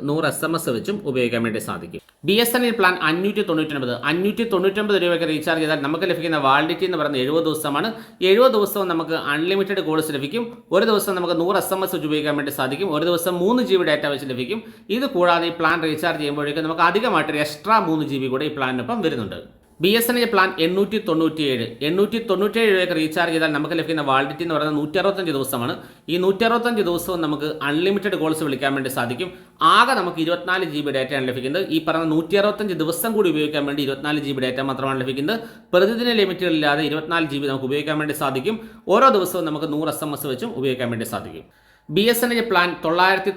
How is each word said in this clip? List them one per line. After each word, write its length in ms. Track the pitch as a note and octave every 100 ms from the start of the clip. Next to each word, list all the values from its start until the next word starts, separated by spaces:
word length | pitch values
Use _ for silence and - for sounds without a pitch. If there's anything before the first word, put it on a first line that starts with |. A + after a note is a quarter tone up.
| C#3
നൂറ് 200 | D3+ D#3
എസ് 140 | - D#3+
എം 80 | E3
എസ് 160 | D#3+ A#2
വെച്ചും 220 | - G#3 D3
ഉപയോഗിക്കാൻ 340 | B2+ A#2+ A#2 A#2
വേണ്ടി 160 | G#2+ -
സാധിക്കും. 340 | F#2 E2+ - - _ D3
ബി 60 | G3+
എസ് 120 | A#3 B3
എൻ 80 | A#3+
എൽ 60 | A3+
പ്ലാൻ 160 | F#3 F3+ D#3
അഞ്ഞൂറ്റി 320 | E3 G3 G3+ G3
തൊണ്ണൂറ്റൊൻപത്. 440 | D#3+ D3+ C#3+ B2 A#2+ C#3+
അഞ്ഞൂറ്റി 340 | E3 G3 G#3+ A#3
തൊണ്ണൂറ്റൊൻപത് 440 | F#3+ F#3+ G3 G#3 G3
രൂപയ്ക്ക് 240 | F3 E3+ E3
റീചാർജ് 300 | D#3 E3 D#3+
ചെയ്താൽ 140 | D#3 D#3 C#3
നമുക്ക് 220 | E3 F#3
ലഭിക്കുന്ന 300 | E3 E3 D#3 C3+
വാലിഡിറ്റി 360 | C#3 D#3+ E3+ F#3
എന്ന് 100 | F3
പറയുന്നത് 200 | D3 C#3 C3
എഴുപത് 200 | D#3+ D#3+
ദിവസമാണ്. 400 | D3+ D3 C#3+ A3 A3 - - F#3
എഴുപത് 220 | G3+ C4 A3
ദിവസവും 320 | G3+ G#3 F#3+
നമുക്ക് 240 | E3 D#3 D#3+ G#2+
അൺലിമിറ്റഡ് 500 | D3 E3+ G3 G3 F#3+ D#3
കോൾസ് 240 | D#3 D#3 C#3+
ലഭിക്കും. 280 | C#3 G#3+ A#3 - - F3+
ഒരു 60 | A3+
ദിവസം 240 | G#3 G3 F#3
നമുക്ക് 180 | F3 E3+
നൂറ് 140 | E3+ G#3
എസ് 100 | - F#3+
എം 60 | F#3+
എസ് 80 | F3
വെച്ച് 140 | D3+
ഉപയോഗിക്കാൻ 260 | D3+ D3 D3
വേണ്ടി 140 | C#3+ C#3
സാധിക്കും. 320 | C3 C#3+ G3 D3+
ഒരു 100 | E3
ദിവസം 240 | E3+ F3 F3+
മൂന്ന് 200 | F3+ B3 A3
ജി 80 | F#3
ബി 40 | E3+
ഡാറ്റ 160 | D3+ D3+ C#3
വെച്ച് 120 | C#3
ലഭിക്കും. 280 | B2+ B2 A3 - - - G#3+
ഇത് 100 | C4+ F3+
കൂടാതെ 320 | F3 E3+ E3+
ഈ 20 | E3
പ്ലാൻ 180 | D#3+ E3+ D#3+
റീചാർജ് 340 | D#3 F3 D#3
ചെയ്യുമ്പോഴേക്കും 420 | D3 D3 D3 D3 D#3
നമുക്ക് 120 | E3 E3+
അധികമായിട്ടൊരു 500 | F#3 A#3+ F3 D#3 D3+ D3
എക്സ്ട്രാ 280 | - G3 A3 F3
മൂന്ന് 180 | D#3+ C#3+
ജി 80 | C#3
ബി 80 | C3
കൂടെ 120 | C3 D3+
ഈ 20 | D3
പ്ലാനിനൊപ്പം 420 | C3 B2+ A#2+ A#3
വരുന്നുണ്ട്. 360 | E3 C3 G2+ F2 - - _ -
ബി 60 | F3 A3+
എസ് 100 | A#3
എൻ 40 | A#3+
എൽ 80 | A#3
പ്ലാൻ 160 | G3+ F#3 -
എണ്ണൂറ്റി 340 | E3 F#3+ G3 G#3+ G3
തൊണ്ണൂറ്റിയേഴ്. 580 | D#3+ D#3+ D#3 C#3+ C3 A2+ - D3
എണ്ണൂറ്റി 300 | F3+ G#3 A3+ A3
തൊണ്ണൂറ്റിയേഴ് 400 | F3+ G#3 G#3+ A3
രൂപയ്ക്ക് 240 | F#3+ F3+ E3
റീചാർജ് 360 | D#3 D#3+ E3+
ചെയ്താൽ 160 | D#3+ D#3+ D3
നമുക്ക് 180 | D3 E3
ലഭിക്കുന്ന 240 | D3+ D#3+ C#3
വാലിഡിറ്റി 340 | C3+ C#3+ D3+ E3+
എന്ന് 80 | D3+
പറയുന്നത് 220 | D3+ D3+
നൂറ്ററുപത്തഞ്ച് 520 | D3+ F#3 F#3+ G3 F3 C#3
ദിവസമാണ്. 380 | B2+ B2+ A#2+ F3+ - - -
ഈ 40 | F3
നൂറ്ററുപത്തഞ്ച് 580 | F#3 F#3+ A3+ A#3 A#3+ A3+ F3
ദിവസവും 320 | F3 F3+ F3+
നമുക്ക് 240 | D#3 D3 D3+ - C#3+
അൺലിമിറ്റഡ് 500 | D3 F#3 G3+ G3+ F3+
കോൾസ് 200 | D#3 D#3 D#3
വിളിക്കാൻ 280 | C3 C#3 C#3
വേണ്ടി 160 | C3 C3+
സാധിക്കും. 340 | A#2+ B2 F3+ - - - D#3+ G3
ആകെ 180 | B3 A#3
നമുക്ക് 200 | F3+ E3
ഇരുപത്തിനാല് 440 | D#3+ E3+ F3+ F#3 F3+
ജി 80 | D3 D3
ബി 60 | C3
ഡാറ്റയാണ് 320 | C3 C#3 B2+
ലഭിക്കുന്നത്. 340 | B2 B2+ E3 G3 D#3+
ഈ 40 | D#3
പറഞ്ഞ 220 | D#3+ E3
നൂറ്റിയറുപത്തഞ്ച് 600 | D#3 E3 G3+ G3+ G#3 G#3+ E3+
ദിവസം 280 | D#3 E3 A3+ A3
കൂടി 140 | F#3
ഉപയോഗിക്കാൻ 300 | D3+ D3+ D3+ C#3+
വേണ്ടി 120 | C#3+ C3+
ഇരുപത്തിനാല് 360 | C3+ D3 D3+ C#3
ജി 80 | C3+
ബി 60 | B2+
ഡാറ്റ 160 | B2+ C3+
മാത്രമാണ് 300 | B2+ C3+ C3+
ലഭിക്കുന്നത്. 360 | C3 C3+ D3+ A3+ - - -
പ്രതിദിന 380 | F3+ G3 A3+ A#3+ A3+
ലിമിറ്റുകളില്ലാതെ 640 | F#3+ F3 F3+ D#3+ D3+ D3 D3+
ഇരുപത്തിനാല് 380 | D3+ D#3 E3+ D#3+
ജി 60 | C#3
ബി 60 | C#3
നമുക്ക് 160 | C3+ B2
ഉപയോഗിക്കാൻ 280 | C#3+ D3 D3+
വേണ്ടി 120 | D3+ D3
സാധിക്കും. 340 | C#3+ C3 D#3 A3 - - -
ഓരോ 160 | G3+ C4 G#3+
ദിവസവും 280 | F3+ F#3 D#3+
നമുക്ക് 200 | D3+ D3+
നൂറ് 180 | D3+ D#3
എസ് 100 | C#3+ D3+
എം 80 | C#3+
എസ് 100 | D3
വെച്ചും 180 | B2 A3+ D#3+
ഉപയോഗിക്കാൻ 300 | C3 B2 B2
വേണ്ടി 140 | A2+ A2 G2+
സാധിക്കും. 280 | F2+ D#2+ - _ _ _ - D3+
ബി 80 | A3
എസ് 100 | A#3 A#3+
എൻ 40 | A#3
എൽ 100 | A#3
പ്ലാൻ 180 | F#3 F3 E3 D#3+
തൊള്ളായിരത്തി 480 | E3+ F#3 F#3+ G3